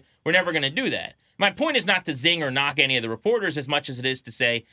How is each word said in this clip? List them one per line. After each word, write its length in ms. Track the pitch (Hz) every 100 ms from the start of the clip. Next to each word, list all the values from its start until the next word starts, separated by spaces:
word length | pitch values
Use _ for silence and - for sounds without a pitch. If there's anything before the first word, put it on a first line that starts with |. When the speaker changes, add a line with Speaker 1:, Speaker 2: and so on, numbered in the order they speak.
| _
Speaker 1:
<laughs> 120 | _ 160
Speaker 2:
we're 60 |
never 200 | 185 180
gonna 180 | 160 139
do 200 | 170 240
that. 220 | 104 - - _ -
My 120 | 196
point 260 | 190 311 269
is 80 | 170
not 180 | 185 -
to 80 |
zing 300 | 131 156 170
or 80 | 143
knock 280 | 131 143 139
any 180 | 135 127
of 40 |
the 80 | 113
reporters 480 | 113 208 240 190 147
as 100 | 131
much 220 | 147 147
as 80 | 123
it 60 | 131
is 160 | 131
to 80 | -
say 340 | - 123 117 -